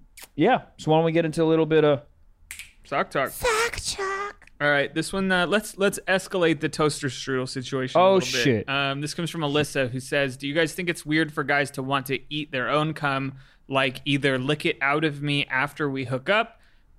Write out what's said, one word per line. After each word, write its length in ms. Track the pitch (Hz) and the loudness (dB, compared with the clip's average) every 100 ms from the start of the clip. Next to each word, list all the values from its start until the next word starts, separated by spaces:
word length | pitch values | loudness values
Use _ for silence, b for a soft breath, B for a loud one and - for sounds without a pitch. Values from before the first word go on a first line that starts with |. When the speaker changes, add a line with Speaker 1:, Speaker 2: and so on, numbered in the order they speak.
| - - - - | -12 -20 -14 0
Speaker 1:
yeah. 260 | 180 254 - - | 2 2 -2 -8
So 140 | 156 | 2
why 60 | 156 | 2
don't 80 | 165 | 4
we 60 | |
get 140 | 165 160 | 2 0
into 180 | 151 | 0
a 20 | 160 | 2
little 200 | 160 156 | 4 4
bit 180 | 156 | 4
of 200 | 151 135 - _ - _ - - - _ - | 4 2 -2 _ -20 _ -18 -16 -16 _ -6
Speaker 2:
Sock 240 | 143 - | -4 -2
talk. 200 | - - | -2 -2
Speaker 1:
Sock 480 | - 508 440 466 - - | -2 0 2 0 -4 -8
talk. 640 | - 392 392 403 - - _ | -4 -4 -4 -8 -12 -20 _
Speaker 2:
All 80 | 147 | 2
right, 240 | 143 139 156 | 2 0 -2
this 160 | 156 | -4
one, 180 | 190 190 | -2 0
uh, 160 | 180 170 | 2 2
let's, 320 | 202 - - | 0 -2 0
let's 220 | 196 - - | 0 0 0
escalate 540 | 185 - 190 165 151 | -2 0 2 2 2
the 80 | 156 | -2
toaster 380 | - 151 147 139 | 0 0 0 -6
strudel 400 | - - 131 127 | -6 -4 -4 -2
situation 500 | 135 127 135 127 165 | -8 -6 -4 0 4
a 40 | |
Speaker 1:
Oh, 100 | 185 190 | 6 6
Speaker 2:
little 40 | - | 2
bit. 120 | 131 | 2
Speaker 1:
shit. 260 | 120 110 - | 2 2 0
Speaker 2:
Um, 320 | 139 139 139 | -2 -2 -4
this 120 | 147 | -6
comes 160 | - 165 | -6 -6
from 120 | 170 | -4
Alyssa, 480 | 147 147 147 143 127 | 0 0 0 0 -2
who 100 | 127 | -4
says, 380 | 127 147 139 127 | -4 -2 -2 -4
"Do 100 | 139 | -4
you 60 | |
guys 180 | 151 160 | 0 0
think 140 | - 175 | -2 -4
it's 180 | 165 151 | -6 -2
weird 280 | 156 156 | 0 0
for 100 | 156 | -2
guys 260 | 139 143 139 | 0 0 0
to 120 | - | -4
want 220 | 131 139 131 | -2 -2 -2
to 140 | 135 - | -6 -4
eat 180 | 151 - | -8 -4
their 160 | 131 117 | -4 0
own 240 | 147 156 | 0 0
cum, 400 | 151 147 135 135 131 b b - | -2 -2 -2 -4 -10 b b -2
like, 340 | 135 135 127 147 | 0 0 -2 -2
either 320 | 139 139 131 | 0 2 0
lick 260 | 131 147 175 | 0 -2 -2
it 120 | - | 0
out 220 | 139 147 | 0 2
of 180 | 156 143 | 0 -2
me 240 | 147 143 143 | -2 -2 0
after 420 | - 143 - 147 | -2 -2 -2 -4
we 160 | 135 127 | -4 -4
hook 240 | 131 175 | -4 2
up, 320 | 208 226 - _ _ _ | 2 0 -8 _ _ _